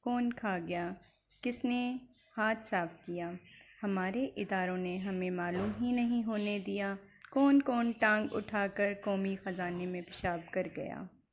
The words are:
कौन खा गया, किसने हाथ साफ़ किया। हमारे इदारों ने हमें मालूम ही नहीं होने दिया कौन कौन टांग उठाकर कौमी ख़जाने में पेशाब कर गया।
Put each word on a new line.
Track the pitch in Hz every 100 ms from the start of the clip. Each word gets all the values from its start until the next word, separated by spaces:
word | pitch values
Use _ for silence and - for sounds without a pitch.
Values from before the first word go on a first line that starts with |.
कौन | - 240 240
खा | 240 220 185
गया, | 170 175 175 190 - _ _ _
किसने | 254 247 254 247 247 254 - - _ -
हाथ | 214 220
साफ़ | 220 196 170 170 -
किया। | 175 170 180 - - - -
हमारे | 208 190 185 208 269 -
इदारों | 196 190 185 185
ने | 180 180
हमें | 196 185 180
मालूम | 180 175 180 202
ही | 208 240
नहीं | 247 240 240
होने | 220 214 208 208
दिया | 196 196 196 196 - - -
कौन | - 277 277
कौन | 277 247 233
टांग | 226 220 214 214
उठाकर | - 208 214 202 196 202
कौमी | 202 208 196 196 190
ख़जाने | - 180 175 175 180
में | 180
पेशाब | 170 - 185 170 165
कर | - 180
गया। | - - - 185 - _